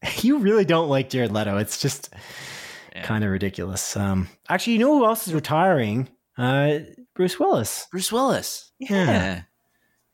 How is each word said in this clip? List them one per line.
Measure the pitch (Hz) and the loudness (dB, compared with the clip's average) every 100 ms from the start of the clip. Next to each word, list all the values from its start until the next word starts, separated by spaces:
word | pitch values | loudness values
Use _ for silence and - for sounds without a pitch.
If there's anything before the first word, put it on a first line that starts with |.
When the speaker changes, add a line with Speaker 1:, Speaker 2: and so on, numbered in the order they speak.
Speaker 1:
<laughs> | - - | -10 -2
You | 226 294 | 2 4
really | 202 220 | 4 4
don't | 170 165 165 | 4 2 2
like | 135 135 | 0 0
Jared | 131 117 | 0 0
Leto. | 104 104 101 | 0 0 0
It's | 107 - | -2 -2
just | 143 - - 92 - - - - - - - - | -4 -4 -10 -18 -18 -16 -16 -16 -16 -18 -18 -12
Speaker 2:
Yeah. | - | -6
Speaker 1:
kinda | 107 104 | -2 0
ridiculous. | 95 98 95 90 92 - 104 | 0 -2 -4 -6 -6 -6 -2
Um, | 98 95 92 - - | 0 0 -2 -8 -4
actually, | 180 233 | -2 0
you | 226 | 2
know | 247 302 | 4 4
who | 226 | 4
else | 226 - | 2 -2
is | |
retiring? | 160 143 156 190 160 110 110 135 _ _ - | -4 0 2 4 4 2 0 -4 _ _ -4
Uh, | 123 135 147 151 156 - 247 - | 0 2 2 0 -4 -16 -12 -2
Bruce | 185 - | -2 2
Willis. | 392 233 107 - - | 2 2 0 -6 -8
Speaker 2:
Bruce | 180 180 | -6 -2
Willis. | 226 269 143 - - - _ | 0 0 0 -4 -10 -14 _
Speaker 1:
Yeah. | 262 196 175 | -2 0 2
Speaker 2:
Yeah. | 110 92 90 90 _ _ _ _ _ _ | 2 0 -4 -10 _ _ _ _ _ _